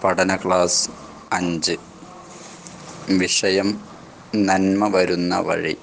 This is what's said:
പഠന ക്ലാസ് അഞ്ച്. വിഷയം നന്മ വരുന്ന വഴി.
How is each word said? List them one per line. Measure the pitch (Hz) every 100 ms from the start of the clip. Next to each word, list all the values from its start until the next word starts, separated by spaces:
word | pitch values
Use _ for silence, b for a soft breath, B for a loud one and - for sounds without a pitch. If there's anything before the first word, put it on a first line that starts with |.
പഠന | 95 90 92 95
ക്ലാസ് | 90 92 87 - - - - - -
അഞ്ച്. | - 90 85 - 85 - - - - - - - - - - - - -
വിഷയം | 92 90 - 101 95 98 104 - - - - - 107
നന്മ | 95 95 95 98 104
വരുന്ന | 95 90 90 87 87
വഴി. | 87 85 85 -